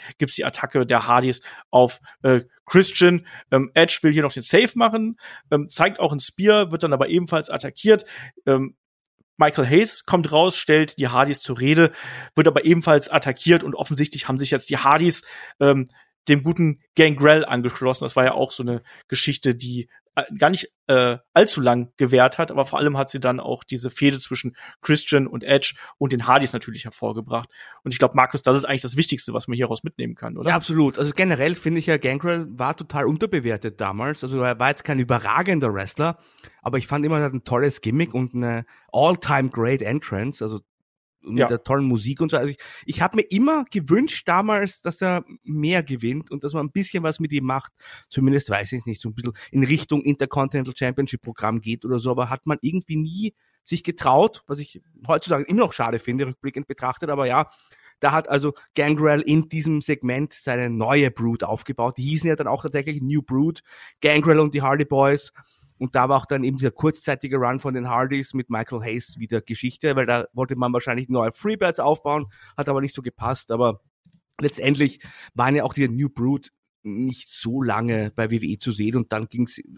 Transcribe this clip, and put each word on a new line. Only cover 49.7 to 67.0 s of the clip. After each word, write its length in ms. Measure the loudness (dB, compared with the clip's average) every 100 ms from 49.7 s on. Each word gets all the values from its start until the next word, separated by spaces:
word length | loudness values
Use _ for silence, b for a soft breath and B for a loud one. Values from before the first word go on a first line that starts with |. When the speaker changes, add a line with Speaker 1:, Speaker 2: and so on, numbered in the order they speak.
| 0 0 -2
Speaker 2:
Intercontinental 720 | 0 -2 -2 -2 -2 -2 -6 -4
Championship 460 | -4 -2 -6 -6
Programm 360 | -12 -6 -4 -4
geht 240 | -4 -8
oder 160 | -4 -4
so, 120 | -2
aber 180 | -2 -2
hat 160 | -4 -4
man 140 | -4
irgendwie 340 | -2 -4 -4 -4
nie 380 | -4 -6 -8 _ _ _
sich 200 | -8 -6
getraut, 600 | -6 -4 2 4 4 0 -12
was 120 | -10
ich 220 | -10 -18 _ _ -2
heutzutage 380 | -2 0 -2 0
immer 160 | 0
noch 120 | 0
schade 260 | 0 -4 -4
finde, 280 | -4 -4 -4
rückblickend 400 | -6 -10 -10 -12
betrachtet, 420 | -8 -6 -6 -4
aber 160 | -2 0
ja, 240 | 0 0 b b b b b
da 120 | 2
hat 160 | 2 0
also 240 | 0 0 -6 b -2
Gangrel 440 | 0 2 2 2
in 300 | 2 2 2
diesem 320 | -4 -2 -2
Segment 520 | -2 -4 -2 -4 -6
seine 360 | -8 -6 -4 -4
neue 420 | -2 2 2 2
Brood 320 | 0 -4 -2
aufgebaut. 540 | -4 -6 -8 -4 -4 -2
Die 60 |
hießen 260 | -4 -2 0
ja 80 | -2
dann 100 | -2
auch 140 | -4
tatsächlich 400 | -4 -6 -6 -6
New 220 | -2 -2
Brood, 400 | 0 0 0 -2 B B B B
Gangrel 380 | 2 4 4 4
und 140 | 4
die 80 | 0
Hardy 240 | 0 0 0
Boys. 480 | 2 2 2 -4 b b b b -10
Und 140 | -4
da 160 | 0 2
war 80 | 2
auch 80 | 0
dann 180 | -2
eben 140 | -2 -2
dieser 140 | -4
kurzzeitige 640 | 0 -2 -2